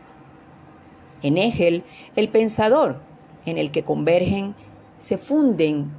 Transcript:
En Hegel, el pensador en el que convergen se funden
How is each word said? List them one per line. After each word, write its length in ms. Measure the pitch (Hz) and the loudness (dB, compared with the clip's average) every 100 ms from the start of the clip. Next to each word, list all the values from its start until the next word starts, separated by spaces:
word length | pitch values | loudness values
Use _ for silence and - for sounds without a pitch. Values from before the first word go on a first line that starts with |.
| - - - - - - - - - - - - | -20 -20 -20 -20 -20 -20 -20 -20 -20 -20 -20 -6
En 160 | 143 160 | -2 0
Hegel, 480 | 226 226 170 170 - - - - | 0 2 0 0 -4 -18 -8 -4
el 140 | 214 | 0
pensador 720 | 220 220 - 214 247 175 135 - - - - | 2 2 2 2 4 2 -2 -12 -20 -20 -14
en 140 | - 165 | -8 -6
el 120 | 151 | -4
que 140 | 160 | -4
convergen 720 | - 151 151 175 185 196 196 - - - - - | -4 -2 2 2 2 -2 -4 -10 -20 -20 -20 -16
se 200 | - 196 | -6 -6
funden 760 | - 302 277 175 156 151 147 | -2 0 2 2 0 0 -4